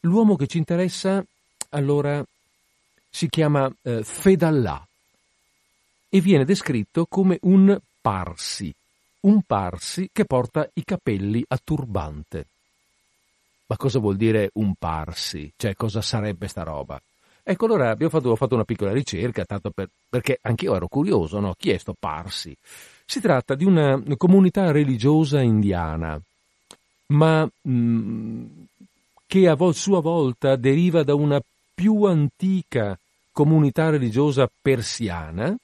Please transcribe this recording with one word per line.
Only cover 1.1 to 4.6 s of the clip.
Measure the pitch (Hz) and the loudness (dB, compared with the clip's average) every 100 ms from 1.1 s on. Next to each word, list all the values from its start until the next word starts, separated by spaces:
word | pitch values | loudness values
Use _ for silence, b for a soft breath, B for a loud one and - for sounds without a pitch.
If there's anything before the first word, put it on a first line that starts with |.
| 196 185 _ _ _ - | -2 -4 _ _ _ -8
allora, | 147 139 143 143 147 135 _ _ _ _ _ _ _ _ | -4 0 0 0 -4 -8 _ _ _ _ _ _ _ _
si | - 156 | -6 -4
chiama, | - 151 143 135 - | 0 2 2 0 -4
eh, | - 113 | -6 -6
Fedallah | 107 - 196 190 160 151 | -6 0 2 4 4 2